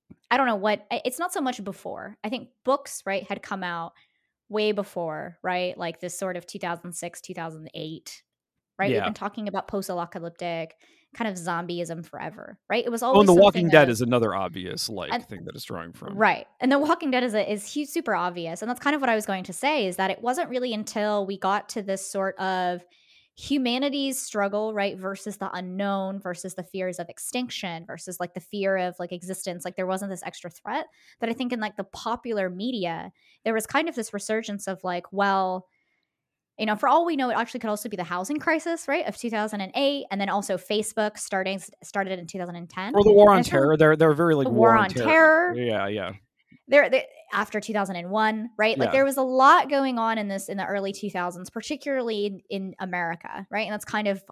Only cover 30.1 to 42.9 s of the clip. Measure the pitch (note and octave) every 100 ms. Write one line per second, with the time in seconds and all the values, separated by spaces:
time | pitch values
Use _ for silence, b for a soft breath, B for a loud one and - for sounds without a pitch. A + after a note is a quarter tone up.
30.1 | F#3 - - F3 - G#3 B3+ D#4 b b
31.1 | b A3+ A#3 B3 B3 G#3+ - G3 - A3+
32.1 | A#3+ A#3+ G#3 F#3 F#3 A3+ B3 F3 E3 F3+
33.1 | b b b A3 A3+ G#3+ C4+ E4 D#4 G#3+
34.1 | G3+ - A3 A3 G3+ G3 F#3 F#3 F3 -
35.1 | F#3+ G3+ G3 F#3 F#3 F#3 _ _ _ _
36.1 | _ _ _ _ - G#3+ G#3 C4+ D4 E4+
37.1 | D4+ B3+ G#3 A#3 B3 A3+ G#3 A#3 G3 E3+
38.1 | F3+ F#3+ D4 - D#4+ E4+ E4 - D4+ -
39.1 | - A#3+ A3 G#3+ G#3 F#3+ - C#4 C#4+ -
40.1 | G3 G3 F#3+ G3 F#3 - G#3+ G#3 - G#3
41.1 | G#3 - G3 F#3 F#3+ - - - G3+ F#3+
42.1 | F#3 E3+ G3 F3 F3 F3 - F#3+